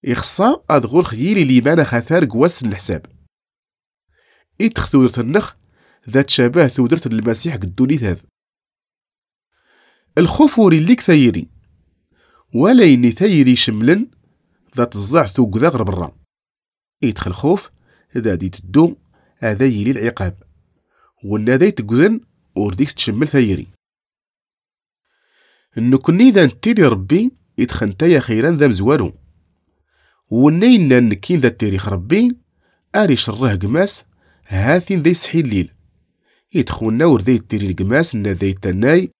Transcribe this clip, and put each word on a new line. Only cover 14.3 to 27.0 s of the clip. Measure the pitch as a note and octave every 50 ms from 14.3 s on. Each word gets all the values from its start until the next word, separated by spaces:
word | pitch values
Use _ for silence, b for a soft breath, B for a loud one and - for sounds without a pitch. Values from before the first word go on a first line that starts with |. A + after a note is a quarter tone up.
| _ _ _ _ _ _ _ _ _
ذات | B2 A#2+ A#2+ -
الزع | G#2 G2+ - C#3 E3 C#3+
ثوق | G2 - - B2 G#2+ F#2
ذا | A2 C3 E3+
غرب | - - A2 F#2+
الرام. | F#2+ F2+ E2+ C#2 _ _ _ _ _ _ _ _ _ _ _ _ _ _ _ _ _ _ -
إتخ | A#2+ G#2 - -
الخوف، | G2 F2+ - - D3 F3+ G3 - - _ _ _ _ _ _ _ _ _
ذا | B2 A2 A2+ F#2+
دي | E2 F#2 F#2
تدو، | F2+ - - F2+ F#2 C#3+ E3 E3+ - _ _ _ _ _ _ _ _
هذا | _ - A2+ G#2+ G2+ C3
يلي | C3+ A#2+ G2+ G2+ A#2
العقاب. | C3+ A#2 G#2+ A#2 - - G2 F#2 F2+ - _ _ _ _ _ _ _ _ _ _ _ _ _ _ _ _ -
ونا | G2+ G#2 G#2+ G#2+ A#2 B2+
ذا | C3+ E3+
يتقزن، | G#3+ G#3 - A2+ G2+ A2+ A#2+ D#3+ G#3 A3+ A3 _ _ _ _ _ _ _
ورديك | F2+ G#2 G#2 F#2 F#2 C3+ C#3+
تشمل | - - - - G2+ G#2+ D3+ D3
ثايري. | - C#3 B2+ G#2 F#2+ D2 - - _ _ _ _ _ _ _ _ _ _ _ _ _ _ _ _ _ _ _ _ _ _ _ _ _ _ _ _ _ _ _ _ _ _ _ _ _ _ _ _ _
نكوني | A#2 A2 A#2+ C3 C3+ - - E3 F#3 A#3+ C4
ذا | G#3+ G3 E3+
نتيري | C3+ - - - A3 A#3 G#3+ E3+
ربي، | C3+ A2+ G2